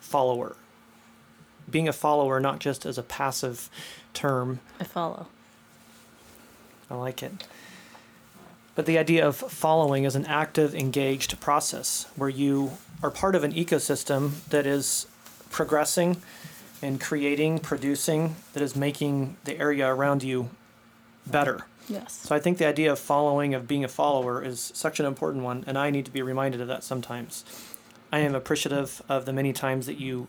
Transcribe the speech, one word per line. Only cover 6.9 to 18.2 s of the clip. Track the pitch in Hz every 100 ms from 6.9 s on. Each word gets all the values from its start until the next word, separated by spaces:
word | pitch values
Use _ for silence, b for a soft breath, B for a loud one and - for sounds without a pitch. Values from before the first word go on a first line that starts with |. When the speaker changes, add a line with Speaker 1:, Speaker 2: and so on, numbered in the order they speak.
Speaker 1:
I | 127
like | 127 127
it. | 131 196 - B B B B B B B B B B - -
But | - 160
the | 165
idea | 160 165 147
of | 139
following | 262 - 160 160 151 139
is | 139 135
an | 156
active, | 151 156 - 151
engaged | 156 135 139 135 135 - -
process | - 147 - 139 127 - - -
where | 135
you | 135 143 139 139 156 - -
are | 147
part | - 190
of | 185
an | 147
ecosystem | 160 170 156 - 139 - 139 143 147 -
that | 147 139
is | 139 131 - - - - - -
progressing | - 156 151 151 - 175 175 B B B B B -
and | 139 135
creating, | - 151 143 143 156 160
producing, | 143 135 135 143 - 156